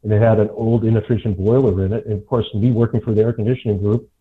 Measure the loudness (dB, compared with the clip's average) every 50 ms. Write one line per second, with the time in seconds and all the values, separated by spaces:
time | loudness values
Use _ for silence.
0 | _ 0 2 4 4 4 4 4 2 0 -2 -4 -2 0 0 2 2 2 0 0
1 | 0 0 -2 -2 -2 -4 -4 0 0 2 2 2 2 2 0 0 -2 -2 -2 -4
2 | -4 -6 -6 -6 -4 _ -4 -4 -4 -4 -4 -2 0 0 2 2 0 0 0 -4
3 | -2 -2 0 0 2 0 0 -2 -2 -2 -2 -2 -2 -4 -2 0 0 -2 -2 -2
4 | -4 _ _ _